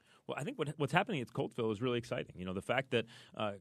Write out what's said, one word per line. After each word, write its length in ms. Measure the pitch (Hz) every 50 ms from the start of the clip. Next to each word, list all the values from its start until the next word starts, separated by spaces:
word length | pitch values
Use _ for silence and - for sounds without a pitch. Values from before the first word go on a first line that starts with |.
| - _ - - _ -
Well, 100 | 127 127
I 40 | 143
think 140 | 202 285 -
what, 120 | 151 139 147 160
what's 160 | 143 131 -
happening 260 | 175 202 - 202 143
at 80 | 117 - -
Coltsville 380 | - 131 - - - 113 110
is 100 | 110 98
really 160 | 123 127 123 120
exciting. 380 | 120 - 123 127 - - - 87
You 80 | 90
know, 80 | 95 92
the 80 | 98
fact 300 | - - 120 131 135 -
that, 140 | - 117 113 - - - - - -
uh, 180 | - 110 104 101 101